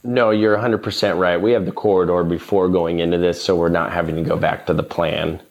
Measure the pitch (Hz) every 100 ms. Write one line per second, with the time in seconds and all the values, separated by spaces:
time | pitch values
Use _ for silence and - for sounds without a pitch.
0 | 120 123 113 107 107 104 120 107 110 -
1 | 104 85 90 87 104 117 92 - 107 95
2 | 87 87 85 85 - 101 90 90 85 85
3 | 85 87 87 85 - 87 85 85 - 85
4 | 82 80 82 82 85 - - 82 80 -
5 | 82 82 80 82 -